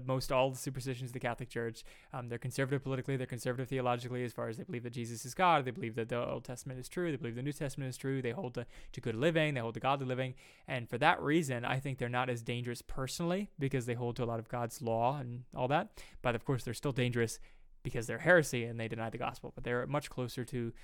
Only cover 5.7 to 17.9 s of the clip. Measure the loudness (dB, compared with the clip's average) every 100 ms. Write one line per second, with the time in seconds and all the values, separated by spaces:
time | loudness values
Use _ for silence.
5.7 | -2 -4 -2 0 0 0 -4 -6 -10 -8
6.7 | -8 -6 -2 0 0 -2 -2 -4 -2 -4
7.7 | -4 -6 -2 -2 0 0 -2 -4 -4 -8
8.7 | -10 -10 -6 -2 2 4 4 4 2 -2
9.7 | 0 2 2 0 0 -2 -6 -16 -16 -6
10.7 | -6 -2 4 6 6 4 4 4 0 0
11.7 | 0 0 -2 0 2 2 0 -2 -2 -2
12.7 | -6 -6 -4 -2 0 0 0 -2 -2 0
13.7 | 0 0 0 0 0 0 -2 -4 -4 -4
14.7 | -2 0 4 4 2 -4 -8 -8 -2 2
15.7 | 2 2 -8 -16 -2 0 0 2 0 0
16.7 | -2 0 2 2 4 2 0 -12 -20 -20
17.7 | -10 -6